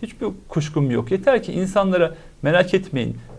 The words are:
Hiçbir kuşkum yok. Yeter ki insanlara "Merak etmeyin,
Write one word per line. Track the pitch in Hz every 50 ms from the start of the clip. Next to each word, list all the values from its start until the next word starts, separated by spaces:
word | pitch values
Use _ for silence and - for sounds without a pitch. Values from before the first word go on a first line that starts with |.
| 233
Hiçbir | - - - 240 208 196 - - -
kuşkum | - 165 147 151 - 151 139 131
yok. | 120 113 117 -
Yeter | 190 190 190 277 262 233 -
ki | - -
insanlara | 180 190 190 190 208 196 190 180 180 165 151 - - - - - - -
"Merak | 143 165 180 180 180 -
etmeyin, | 190 190 - 143 127 113 117 113 - - - -